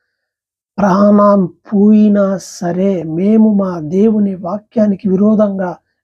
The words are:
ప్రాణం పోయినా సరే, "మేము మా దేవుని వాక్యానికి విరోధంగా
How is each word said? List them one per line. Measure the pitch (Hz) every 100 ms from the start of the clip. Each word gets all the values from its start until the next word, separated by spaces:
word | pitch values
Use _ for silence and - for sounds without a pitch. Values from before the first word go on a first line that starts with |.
| _ _ _ _ _ _ _ -
ప్రాణం | 196 190 208 208 202 202 175
పోయినా | - - 202 208 214 214 202 196 190
సరే, | - - 175 180 196 185
"మేము | 160 160 196 220 220
మా | 202 190 175
దేవుని | 151 185 220 214 202 180
వాక్యానికి | 185 202 _ 240 208 190 196
విరోధంగా | 185 208 220 208 196 180 - _ _